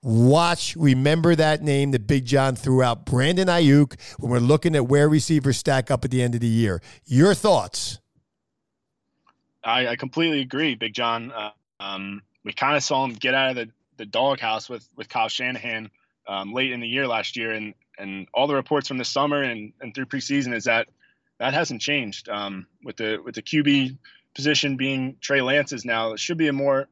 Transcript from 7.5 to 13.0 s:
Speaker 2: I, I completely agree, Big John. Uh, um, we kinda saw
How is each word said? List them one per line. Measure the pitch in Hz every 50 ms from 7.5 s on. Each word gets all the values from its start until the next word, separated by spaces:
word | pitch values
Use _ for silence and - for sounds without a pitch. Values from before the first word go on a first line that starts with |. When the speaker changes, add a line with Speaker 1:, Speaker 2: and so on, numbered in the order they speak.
| 185 127 95 - - - - - - - _ _ _ _ _ _ _ _ _ _ _ _ _ _ _ _ _ _ _ _ _ _ _ _ _ _ _ _ _ _ _ _
Speaker 2:
I, | - 117 113 127 127 120
I | 120
completely | 120 135 131 - 156 165 165 156 143
agree, | 131 127 127 135 160 151 123
Big | 110 117 110 104
John. | 127 120 117 117 117 113 123
Uh, | 127 113 104 107 104 _ _ _ _ _
um, | 98 98 98 95 98 98 101 101 _ _ _ _ _
we | 104 107
kinda | - - 135 147 143
saw | 131 - 151 135